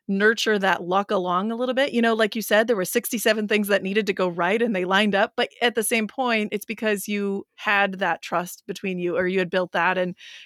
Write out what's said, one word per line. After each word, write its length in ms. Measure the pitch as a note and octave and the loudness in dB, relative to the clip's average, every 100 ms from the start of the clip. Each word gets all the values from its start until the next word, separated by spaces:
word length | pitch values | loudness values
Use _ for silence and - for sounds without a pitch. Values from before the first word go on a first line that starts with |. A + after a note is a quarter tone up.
| - | -4
nurture 500 | G3 G#3+ A3+ A#3 G#3 | 2 4 4 2 2
that 240 | F#3+ F3 | 2 0
luck 280 | F3 F#3+ G3+ | 0 0 0
along 400 | G#3 F3+ F3 G#3+ | -2 0 0 -2
a 60 | A#3 | -2
little 180 | B3+ | -2
bit. 180 | B3+ C#4 | 0 0
You 80 | A#3 | 2
know, 100 | A#3 | 2
like 220 | A3 G#3+ A3+ | 2 0 0
you 60 | |
said, 240 | - G#3+ A3+ | 2 2 4
there 100 | G#3+ | 2
were 80 | |
sixty-seven 640 | F3+ A#3+ - A#3 A#3 A3 G#3 | 0 -2 -2 0 2 2 2
things 200 | G#3+ G3+ | 0 2
that 140 | G3 | 0
needed 240 | F#3+ G3+ G3+ | 0 0 0
to 40 | |
go 160 | F#3+ F#3 | 0 -2
right 320 | E3+ F3 A3 | 0 0 2
and 160 | B3 F#3+ | 0 0
they 80 | |
lined 300 | F3+ F#3+ G#3+ | 2 2 4
up. 180 | G3 A3+ - | 2 0 0
But 120 | - - | -4 0
at 120 | A#3+ A3+ | 0 0
the 60 | |
same 240 | G#3+ A3+ G#3 | 0 0 -2
point, 420 | - B3 A3 G#3+ | -2 0 0 -2
it's 140 | G3+ - | -4 -8
because 420 | G#3+ A3 G#3 - | -4 -2 -2 -2
you 380 | G#3 G3+ G3 - | -2 -2 -4 -8
had 460 | - G#3+ G3+ G3+ F#3+ | -6 0 2 2 0
that 200 | F#3 - | -2 -2
trust 420 | - F3 F3+ - - | -2 -4 -4 -10 -12
between 320 | F#3 G3 F3+ | -8 -6 -4
you, 180 | F3 E3 | -2 0
or 100 | F3+ | 0
you 120 | F#3 | 0
had 120 | F#3 | 0
built 220 | F#3 F3+ | -2 -2
that 240 | F3+ F3 F#3 | 0 0 0
and 160 | F3+ - - - | -2 -6 -16 -20